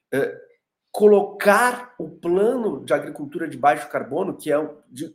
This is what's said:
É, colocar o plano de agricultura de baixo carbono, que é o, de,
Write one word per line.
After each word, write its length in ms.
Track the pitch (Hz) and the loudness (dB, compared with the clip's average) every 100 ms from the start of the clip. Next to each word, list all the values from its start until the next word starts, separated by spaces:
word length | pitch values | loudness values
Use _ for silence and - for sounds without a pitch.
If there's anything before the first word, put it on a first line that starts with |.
| _ | _
É, 360 | 135 - - - _ _ _ _ | -2 -2 -6 -18 _ _ _ _
colocar 1040 | - 208 202 196 - 202 208 247 247 - - | 4 6 6 4 0 2 4 2 -2 -10 -14
o 100 | 156 | -14
plano 760 | - 170 185 220 262 208 135 | -8 -2 2 2 0 -4 -6
de 100 | 127 | -2
agricultura 540 | 147 147 - 143 175 160 | -2 -2 -10 -10 -8 -8
de 100 | 131 | 2
baixo 300 | 143 151 - | 2 2 -2
carbono, 460 | 131 113 151 185 - | -6 -4 -4 -4 -6
que 160 | 156 | -2
é 60 | 147 | -2
o, 240 | 151 - _ | -2 -10 _
de, 240 | 127 160 | -12 -12